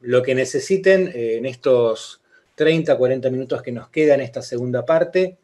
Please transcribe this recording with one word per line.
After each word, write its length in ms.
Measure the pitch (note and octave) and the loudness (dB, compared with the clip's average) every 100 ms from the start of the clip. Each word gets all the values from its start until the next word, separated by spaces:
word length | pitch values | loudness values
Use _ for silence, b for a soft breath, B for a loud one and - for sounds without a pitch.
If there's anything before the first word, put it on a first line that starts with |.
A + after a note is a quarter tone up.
lo 200 | A#2+ B2 | 0 0
que 120 | B2+ | 2
necesiten, 720 | C3 C3 C#3 - F#3+ F#3+ F#3+ F#3 | 0 0 -4 -2 0 4 4 2
eh, 280 | B2+ A#2 A2+ | -4 -4 -2
en 80 | B2+ | -4
estos 720 | B2 C#3+ B2 A#2 A2 - - b b b | -4 2 4 2 0 -8 -20 b b b
treinta, 440 | _ D#3 E3 D#3+ C3 | _ 0 2 2 2
cuarenta 320 | B2+ C3 C3 | 2 0 -2
minutos 320 | B2+ C3 C#3 | -4 -6 -8
que 100 | A#2+ | -8
nos 160 | A#2+ A2+ | -12 -8
queda 260 | - D#3 | 0 2
en 60 | C#3 | 2
esta 220 | B2 B2 | 0 -10
segunda 420 | A2 A#2+ B2 B2 | -10 -6 -4 -6
parte 540 | A#2+ E3 E3 F#3 F#3 F#3 | 0 0 2 0 -2 -4